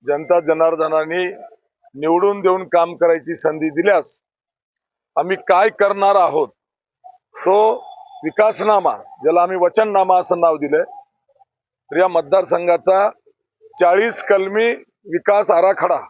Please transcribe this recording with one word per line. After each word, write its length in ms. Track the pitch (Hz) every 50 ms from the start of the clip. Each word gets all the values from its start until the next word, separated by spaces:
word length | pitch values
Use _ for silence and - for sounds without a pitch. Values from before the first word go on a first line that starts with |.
| _
जनता 340 | 143 143 147 160 139 180 175
जनार्दनाने 840 | 160 151 160 160 165 165 165 156 160 156 160 156 156 156 165 180 180 180 - - - - - _ _ _ _ _ _ _ _
निवडून 460 | 135 147 160 170 175 190 202 202 202
देऊन 280 | 175 185 185 185 185 147
काम 260 | 175 175 170 170 170
करायची 400 | - 175 170 165 160 135 156 170
संधी 340 | - - 156 151 156 156 156
दिल्यास 500 | 143 156 170 202 196 165 143 - - - _ _ _ _ _ _ _ _ _ _ _ _ _ _ _ _ _ _ _
आम्ही 200 | - 151 180 190 185 -
काय 220 | - 185 185 208 220
करणार 460 | - - 202 202 202 196 196 196 202
आहोत, 340 | 196 175 156 143 156 139 - _ _ _ _ _ _ _ _ _ _ _ - _ _ _ _ _
तो 380 | - - 175 190 208 214 220 - - - - - - - - - - -
विकासनामा, 720 | 156 - - 214 220 214 - 190 214 214 202 175 151 110
ज्याला 460 | 101 - - - _ 131 151 165 175
आम्ही 140 | 175 180 185
वचननामा 600 | 180 180 175 - 214 220 214 202 196 190 185 185 180
असं 220 | 180 - 180 175
नाव 160 | 170 165 160
दिलंय, 260 | 147 147 143 147 156 175 - - - _ _ _ _ _ _ _ _ _ _ _ _ _ _ _ _ _ _
तर 60 | 143
या 120 | 160 185 185
मतदारसंघाचा 1000 | 170 165 156 139 180 190 180 - 180 175 175 175 170 170 - 190 190 190 202 214 - _ _ _ _ _ _ _ _ _ _ - - -
चाळीस 420 | 180 175 180 196 220 233 - -
कलमी 440 | - - 202 196 190 196 202 214 226 233 233 - - _ _ _ _
विकास 460 | 202 160 180 _ - 202 208 202 -
आराखडा 500 | 196 170 180 190 196 - 165 180 165 131 -